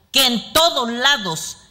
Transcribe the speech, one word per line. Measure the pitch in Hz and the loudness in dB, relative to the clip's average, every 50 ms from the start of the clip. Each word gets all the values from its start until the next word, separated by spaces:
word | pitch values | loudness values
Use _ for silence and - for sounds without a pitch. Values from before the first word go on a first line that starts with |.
| _ _ | _ _
que | - 269 269 247 | 0 2 2 2
en | 240 208 - - - | 2 -2 -4 -2 2
todos | 311 330 349 339 277 247 233 | 2 2 2 2 0 -2 -4
lados | 233 240 254 277 285 262 196 175 160 165 - - - - _ _ | -2 0 2 2 2 2 0 -4 -6 -6 -8 -10 -14 -16 _ _